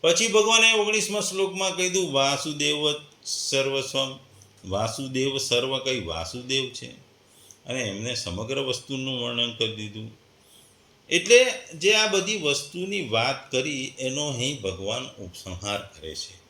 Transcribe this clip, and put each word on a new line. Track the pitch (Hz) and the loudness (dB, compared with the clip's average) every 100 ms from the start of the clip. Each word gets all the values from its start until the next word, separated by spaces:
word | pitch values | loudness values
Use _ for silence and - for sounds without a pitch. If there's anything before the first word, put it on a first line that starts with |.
પછી | 160 170 226 | 4 4 4
ભગવાને | 208 214 226 226 | 6 6 8 8
ઓગણીસમા | 220 208 214 180 208 | 6 4 2 0 -2
શ્લોકમાં | - 190 196 180 190 180 | -2 0 -2 0 -2 0
કીધું, | 185 185 175 | 0 2 2
"વાસુદેવ | 135 135 143 156 147 147 151 151 147 - - - | 2 2 2 -4 -2 0 2 0 -2 -8 -16 -8
સર્વસ્વમ", | - - 135 135 135 135 135 135 131 - - - - 95 | -6 0 0 2 0 -2 -2 -4 -6 -18 -20 -20 -18 -4
વાસુદેવ | 95 113 113 135 131 135 135 | -2 -2 -4 -4 0 0 0
સર્વ | - 120 131 131 | 0 0 0 -2
કંઈ | 131 127 | -2 -2
વાસુદેવ | 87 82 82 127 123 135 127 | -2 -6 -6 -8 -2 -2 -2
છે | - 123 - - _ _ - - - - | -8 -16 -18 -20 _ _ -20 -20 -20 -8
અને | 127 | -4
એમને | 113 98 117 113 | -4 -4 -6 -4
સમગ્ર | - 87 110 135 | -4 -6 -4 -4
વસ્તુનું | 131 123 - 135 131 127 | -2 -4 -6 -6 -4 -4
વર્ણન | 120 120 120 | -4 -2 -2
કરી | 113 113 107 | -2 -4 -2
દીધું. | 104 104 110 - _ _ _ - - _ _ _ _ | -10 -10 -12 -16 _ _ _ -20 -20 _ _ _ _
એટલે | 170 170 240 254 220 - | 0 8 8 8 0 -10
જે | 160 180 | -2 2
આ | 214 214 | 4 4
બધી | 196 175 214 | 2 0 -2
વસ્તુની | 151 139 - 175 185 202 135 | 0 -2 -4 -8 -4 -4 0
વાત | 113 120 120 - | 0 0 -2 -2
કરી, | 127 131 139 131 - | -2 -2 -4 -6 -6
એનો | 131 135 147 | -6 -4 -4
અહીં | 127 127 143 | -2 -2 -2
ભગવાન | 101 90 95 117 131 | -6 -4 -4 -4 -6
ઉપસંહાર | - 95 - 95 90 101 101 104 80 | -12 -14 -12 -10 -8 -4 -4 -6 -14
કરે | 80 73 | -12 -10
છે. | - 90 _ | -12 -16 _